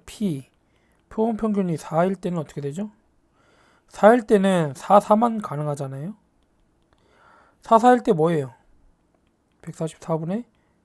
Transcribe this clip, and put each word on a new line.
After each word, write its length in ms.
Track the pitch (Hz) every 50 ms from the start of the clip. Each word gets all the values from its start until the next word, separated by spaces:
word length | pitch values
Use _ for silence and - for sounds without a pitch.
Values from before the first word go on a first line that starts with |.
| -
P, 440 | - - - 214 190 151 135 127 _ _ _ _ _ _ _ _ _ _ _ _ -
표본 280 | - - 220 233 226
평균이 400 | 208 226 220 208 202 190 175 160
사일 380 | - - - 160 160 175 190 196
때는 240 | 175 - 180 175 170
어떻게 220 | 143 - - 156
되죠? 300 | 143 143 139 185 214 214 _ _ _ _ _ _ _ _ _ _ _ _ _ _ _ _ _ _ _ _
사일 380 | - - - 208 240 254 220
때는 480 | - 226 196 190 196 190 175 160 143 131
사, 260 | - - - 196 208
사만 400 | 202 - 214 214 240 240 226 214
가능하잖아요. 720 | 208 - 147 143 151 147 147 143 143 135 135 135 147 190 220 _ _ _ _ _ _ _ _ _ _ _ _ _ _ _ _ _ _ _ _ _ _ _ _ _ _ _ _ _
사, 160 | - - 226 220
사일 240 | 226 247 247 240
때 100 | 233 254
뭐예요? 400 | 202 151 156 170 170 151 135 127 - _ _ _ _ _ _ _ _ _ _ _ _ _ _ _ _ _ _ _ _ _
백사십사분의 840 | - 165 160 - 165 156 - - - - 165 160 160 160 190 233 240 _ _ _ _ _ _ _